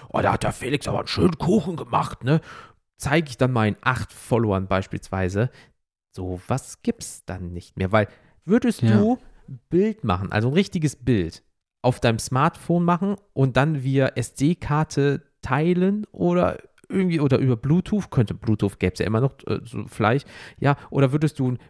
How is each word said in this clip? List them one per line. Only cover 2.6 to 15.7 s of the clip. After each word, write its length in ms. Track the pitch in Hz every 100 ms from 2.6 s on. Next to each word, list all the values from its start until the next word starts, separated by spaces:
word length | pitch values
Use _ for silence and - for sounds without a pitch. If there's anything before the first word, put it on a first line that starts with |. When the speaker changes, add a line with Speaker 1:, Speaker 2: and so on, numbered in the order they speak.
| - _ _ -
Speaker 1:
Zeig 320 | 135 156 156
ich 80 | -
dann 140 | 127
meinen 240 | 123 107 98
acht 320 | 127 123 -
Followern 540 | - - 117 110 95 95
beispielsweise. 840 | 95 95 101 - 95 92 98 127 - - _ _ _ _ -
Sowas 680 | 92 92 - 127 - -
gibt's 440 | - - - - -
dann 260 | - 87
nicht 240 | 87 - -
mehr, 160 | 92
weil 160 | 107 104 - _ _ -
würdest 380 | 233 247 -
Speaker 2:
Ja. 180 | 117 208
Speaker 1:
du 160 | 208 254 - - - 135 -
Bild 360 | 170 214 214 110
machen, 260 | 90 95
also 160 | 110 120
ein 60 |
richtiges 420 | 156 196 185 151 -
Bild, 480 | 123 110 82 - _ _ _ _
auf 180 | 127 -
deinem 200 | 120 113
Smartphone 680 | - 131 156 - - 170 170
machen 300 | 175 196 202 _
und 240 | - 135 123
dann 260 | 151 147
via 240 | 131 135 131 -
S 180 | 117
D-Karte 920 | - 139 175 - 147 156 - 139 139 _ _
teilen 640 | - 135 165